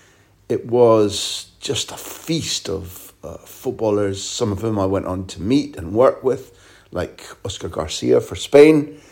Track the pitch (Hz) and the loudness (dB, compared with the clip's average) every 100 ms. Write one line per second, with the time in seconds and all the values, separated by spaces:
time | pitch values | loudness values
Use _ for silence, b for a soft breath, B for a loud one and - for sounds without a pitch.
0 | b b b b - 110 117 123 117 110 | b b b b -6 -6 0 4 6 6
1 | 104 92 - - - _ - 117 - - | 2 -2 -8 -10 -14 _ -8 -6 -6 -12
2 | - - - 165 87 - - 90 90 - | -16 -12 -6 -4 -4 -6 -6 -8 -10 -16
3 | - _ 82 - - - 131 - 110 104 | -20 _ -18 -18 -20 -12 -8 -2 0 0
4 | 98 95 - - 113 92 113 104 95 98 | 0 -4 -8 -4 -4 -2 -2 -2 0 -2
5 | 87 92 92 87 95 143 - - 82 107 | -4 -6 -8 -8 0 0 -2 -8 -4 2
6 | 131 - 127 135 - _ b b b 90 | 4 2 -2 -4 -6 _ b b b -8
7 | 85 - - - - - 95 87 80 - | -8 -10 -20 -14 -12 -10 -10 -8 -8 -4
8 | 123 123 - 90 - 139 156 151 143 B | 2 2 0 -8 4 8 8 8 0 B
9 | B | B